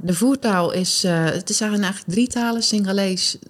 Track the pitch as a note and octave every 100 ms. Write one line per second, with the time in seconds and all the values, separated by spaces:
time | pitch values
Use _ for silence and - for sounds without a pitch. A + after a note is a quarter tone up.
0 | F3 E3+ B3 C#4 A#3 F#3 F3 F#3 F#3 -
1 | F#3 E3+ D#3+ - F#3 G#3 G#3+ G#3 F#3+ G3
2 | - F#3 B3+ A#3+ A#3 A#3 A3+ G#3+ G3 G3
3 | G3 F#3 - - -